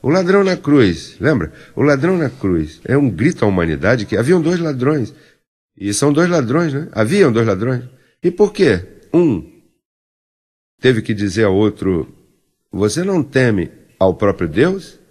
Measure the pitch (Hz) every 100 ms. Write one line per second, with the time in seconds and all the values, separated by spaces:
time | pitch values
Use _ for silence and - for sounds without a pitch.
0 | 131 180 175 196 190 180 - 143 104 80
1 | - - 131 135 80 - - - 143 139
2 | 165 185 135 - 98 85 78 - 107 131
3 | 135 85 131 - 107 95 82 73 90 127
4 | 101 104 120 185 156 180 165 131 127 151
5 | 107 - _ _ _ _ _ _ 101 104
6 | 143 147 175 175 113 147 165 135 160 -
7 | 110 202 156 113 113 95 117 123 123 _
8 | _ _ 175 180 208 - 165 92 90 -
9 | _ 165 170 95 69 _ _ _ _ _
10 | _ _ _ _ _ _ _ _ - 110
11 | 110 104 104 95 107 95 107 104 95 87
12 | 78 - _ _ _ _ _ - 104 151
13 | 185 185 139 131 123 104 104 - _ _
14 | 95 87 104 - 87 78 165 190 - -
15 | _